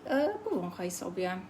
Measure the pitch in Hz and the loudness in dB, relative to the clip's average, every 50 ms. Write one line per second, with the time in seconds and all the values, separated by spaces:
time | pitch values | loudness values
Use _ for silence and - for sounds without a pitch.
0 | - - 269 269 294 403 415 403 - 453 381 214 175 180 180 - 180 180 180 - | 0 2 4 4 4 4 2 0 -2 0 0 0 0 -2 -2 -2 -2 -2 -2 -4
1 | - 175 180 190 185 180 185 185 185 - | -4 -4 -2 0 0 0 0 -2 -6 -10